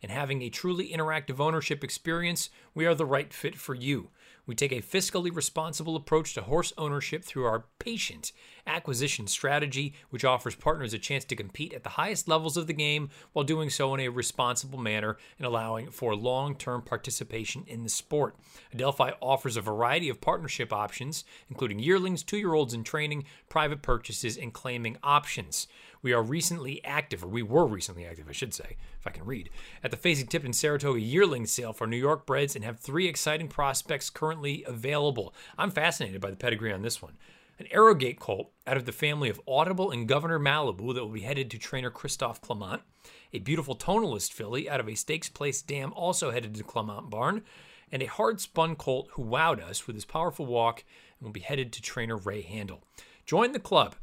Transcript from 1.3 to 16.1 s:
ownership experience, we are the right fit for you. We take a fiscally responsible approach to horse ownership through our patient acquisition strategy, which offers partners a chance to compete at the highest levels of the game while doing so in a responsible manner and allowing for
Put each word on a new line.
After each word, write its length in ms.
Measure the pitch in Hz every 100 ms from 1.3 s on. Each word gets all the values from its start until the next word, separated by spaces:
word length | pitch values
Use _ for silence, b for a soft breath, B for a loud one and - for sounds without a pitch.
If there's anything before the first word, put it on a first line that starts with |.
| 131
ownership 440 | 151 160 151 147
experience, 640 | 139 - 165 165 175 175 - B B
we 120 | - 165
are 80 | 160
the 100 | 151
right 280 | 139 147
fit 240 | - - -
for 160 | -
you. 360 | 127 127 135 87 B B B -
We 60 |
take 180 | 113 139
a 100 | 123
fiscally 540 | - 190 185 185 175 170
responsible 600 | 151 - 160 151 160 160
approach 400 | 143 160 156 -
to 80 |
horse 280 | 101 151 170 -
ownership 460 | 151 143 135 156
through 220 | - 139 123
our 200 | 110 113 _
patient 520 | - 233 - - - B B B -
acquisition 580 | 160 165 120 143 - 104
strategy, 720 | - 139 143 147 135 143 B B
which 120 | 123
offers 300 | 131 127 123
partners 400 | - - 160 123
a 60 | 107
chance 260 | - 139 -
to 100 | -
compete 380 | 101 - 156
at 100 | 135
the 60 | -
highest 380 | - 170 - -
levels 280 | 160 160 156
of 120 | 160
the 60 |
game 360 | 151 147 147 143 B B
while 120 | - 139
doing 260 | 160 156
so 220 | - 135 135
in 60 |
a 80 | 127
responsible 680 | 123 117 - 123 120 139 135
manner 400 | 113 107 107 104 B B
and 80 | 127
allowing 420 | 117 113 113 127
for 260 | 110 120